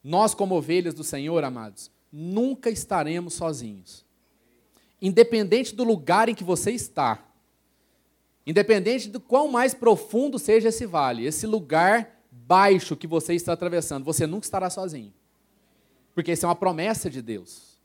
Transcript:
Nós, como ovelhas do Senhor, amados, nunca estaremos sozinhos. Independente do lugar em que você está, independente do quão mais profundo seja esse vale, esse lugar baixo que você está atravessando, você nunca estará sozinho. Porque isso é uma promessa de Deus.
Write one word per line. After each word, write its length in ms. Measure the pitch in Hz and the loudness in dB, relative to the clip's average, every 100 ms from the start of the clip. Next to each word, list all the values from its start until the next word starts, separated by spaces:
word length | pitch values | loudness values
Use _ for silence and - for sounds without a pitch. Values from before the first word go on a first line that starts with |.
Nós, 320 | 135 180 214 | 0 2 2
como 220 | - 196 180 | 0 -2 -2
ovelhas 380 | 135 175 175 | 0 -2 -2
do 100 | 151 | -8
Senhor, 400 | 147 139 147 165 | -8 -8 -2 -2
amados, 480 | 139 123 110 98 - _ _ | -2 -8 -14 -16 -20 _ _
nunca 600 | 147 170 202 254 269 240 | -12 -6 -2 -2 -2 -4
estaremos 640 | 214 - 185 147 175 175 | -4 -4 -2 -2 -4 -6
sozinhos. 720 | - 165 139 117 98 87 - _ _ _ _ _ _ _ _ _ _ | -6 -6 -6 -10 -14 -20 -20 _ _ _ _ _ _ _ _ _ _
Independente 760 | 190 190 233 226 196 226 254 - | 2 6 6 4 2 2 0 -2
do 80 | |
lugar 460 | 233 202 139 185 233 | 0 2 4 4 4
em 60 | 220 | 0
que 80 | |
você 280 | 180 175 220 | -2 0 0
está, 500 | 240 - - 127 110 _ _ _ _ _ _ _ _ _ _ _ _ - | -4 -6 0 0 0 _ _ _ _ _ _ _ _ _ _ _ _ -6
independente 600 | 160 202 214 190 254 214 | -2 2 2 2 -4 -6
do 100 | 214 | -14
quão 300 | _ 254 294 | _ 0 2
mais 240 | 240 262 | 2 0
profundo 680 | 262 233 202 - 220 285 262 | 2 4 4 2 -2 -2 -2
seja 300 | - 220 226 | 2 4 4
esse 160 | 226 226 | -2 -4
vale, 400 | 170 131 120 131 | 0 0 -2 -4
esse 200 | 151 220 | -4 -2
lugar 760 | 214 156 156 180 226 226 _ _ | -4 0 2 4 2 0 _ _
baixo 640 | 123 117 180 202 190 - 156 | -20 2 6 6 4 2 -8
que 120 | 160 | -2
você 260 | 160 156 | -4 0
está 180 | 170 170 | -4 -2
atravessando, 540 | 165 175 170 151 139 135 | -4 -2 -4 -4 -6 -4
você 200 | 151 156 | -2 -2
nunca 200 | 202 - | -4 -6
estará 240 | 190 185 | -4 -4
sozinho. 440 | 190 185 151 104 _ _ _ _ _ _ _ _ _ _ - | -6 -10 -10 -16 _ _ _ _ _ _ _ _ _ _ -6
Porque 160 | 165 | -2
isso 140 | 165 175 | -2 0
é 20 | |
uma 80 | 170 | 2
promessa 540 | 196 160 190 220 175 | 0 0 -2 -2 -4
de 120 | 131 | -8
Deus. 560 | 113 104 87 - _ _ | -8 -10 -10 -20 _ _